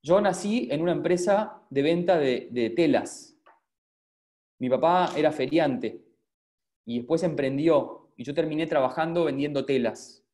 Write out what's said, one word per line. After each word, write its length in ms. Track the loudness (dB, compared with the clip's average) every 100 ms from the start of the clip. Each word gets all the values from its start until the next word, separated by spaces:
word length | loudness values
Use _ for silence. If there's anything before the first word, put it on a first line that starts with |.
yo 180 | 2 4
nací 480 | 4 0 -2 -2 -2
en 120 | -2
una 100 | 0
empresa 680 | 0 0 0 2 0 0 -10 _
de 100 | -2
venta 380 | 0 0 2 2
de, 300 | 2 0 -4
de 180 | -2 -2
telas. 640 | 2 2 2 -2 -10 -20 _ _ _ _ _ _ _ _ _ _ _ _ _
Mi 80 | -2
papá 420 | 2 4 4 2 2
era 160 | 0
feriante 720 | 0 0 2 2 0 -6 -10 -16 _ _ _ _ _ _ _ -8
y 120 | -8
después 260 | -2 -2
emprendió 880 | 0 -2 -2 0 2 2 0 -8 _ -14
y 60 |
yo 100 | -6
terminé 360 | -4 -2 -4 -2
trabajando 560 | 0 0 0 -2 0
vendiendo 420 | 0 -2 -2 -4 -2
telas. 580 | 0 -2 -4 -14 -20 _